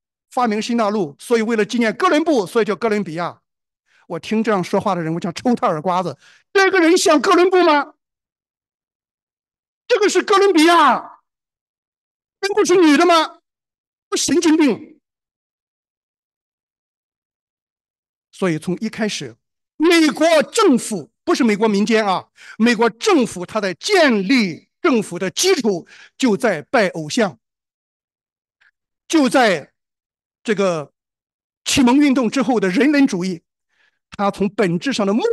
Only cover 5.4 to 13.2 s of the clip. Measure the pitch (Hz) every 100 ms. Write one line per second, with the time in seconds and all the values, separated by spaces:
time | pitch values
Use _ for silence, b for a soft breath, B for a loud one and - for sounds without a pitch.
5.4 | 254 240 233 156 185 175 175 131 b b
6.4 | _ 403 381 381 330 359 381 302 381 349
7.4 | 381 359 349 294 262 _ _ _ _ _
8.4 | _ _ _ _ _ _ _ _ _ _
9.4 | _ _ _ _ - 440 403 359 - 392
10.4 | 403 320 320 339 285 202 - - _ _
11.4 | _ _ _ _ _ _ _ _ _ _
12.4 | 392 415 339 359 320 285 349 339